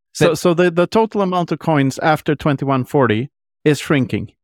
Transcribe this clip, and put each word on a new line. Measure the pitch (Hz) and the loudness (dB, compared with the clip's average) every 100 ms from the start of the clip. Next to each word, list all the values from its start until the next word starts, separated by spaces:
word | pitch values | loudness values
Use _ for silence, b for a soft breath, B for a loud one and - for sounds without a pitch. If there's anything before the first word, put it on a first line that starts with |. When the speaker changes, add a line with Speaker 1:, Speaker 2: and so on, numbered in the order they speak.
| _ | _
Speaker 1:
So, | - 175 | 0 0
Speaker 2:
But | 139 | 2
Speaker 1:
so | 180 | 0
the, | 165 180 | 2 0
the | 170 175 | 0 0
total | 220 226 208 | 2 0 0
amount | 190 180 170 | -2 -2 -2
of | 165 | -4
coins | - 156 135 - | 0 0 0 0
after | 160 156 - 147 | 0 0 -2 -2
twenty-one | 160 135 139 135 | 0 -2 -2 -2
forty | 120 147 123 107 135 _ _ _ | 0 2 2 0 -4 _ _ _
is | - 147 | -2 0
shrinking. | - 147 123 104 90 _ | 0 0 0 -4 -8 _